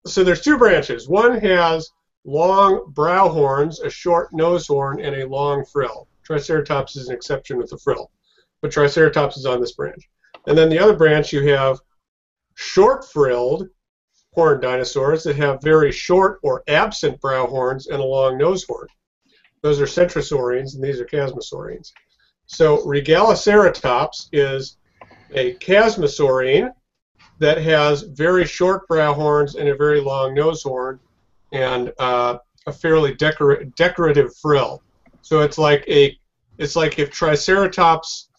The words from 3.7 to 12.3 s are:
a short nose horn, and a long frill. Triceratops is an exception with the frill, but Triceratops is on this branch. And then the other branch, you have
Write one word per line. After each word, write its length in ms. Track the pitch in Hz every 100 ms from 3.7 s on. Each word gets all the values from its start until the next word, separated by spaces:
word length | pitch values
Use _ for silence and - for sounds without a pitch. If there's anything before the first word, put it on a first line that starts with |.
| 156
a 100 | 151
short 420 | - 175 170 -
nose 340 | 156 165 175 156
horn, 320 | 143 139 143
and 140 | 147 135
a 120 | 131
long 380 | 135 143 143 139
frill. 420 | 143 120 110 - _
Triceratops 720 | - 147 - 156 143 139 135 139
is 100 | 123
an 60 | 120
exception 420 | - 143 - 123
with 120 | 123
the 80 | -
frill, 340 | - - - _ _ _ _ _
but 100 | 147
Triceratops 680 | 151 143 170 156 156 143 139
is 80 | 131
on 140 | 123
this 100 | 117
branch. 360 | - - - _ _ _ - -
And 100 | 156
then 120 | 160
the 80 | 160
other 160 | 208 202
branch, 360 | 156 151 147
you 140 | 147 143
have 320 | 139 135 131 _ _ _ _ _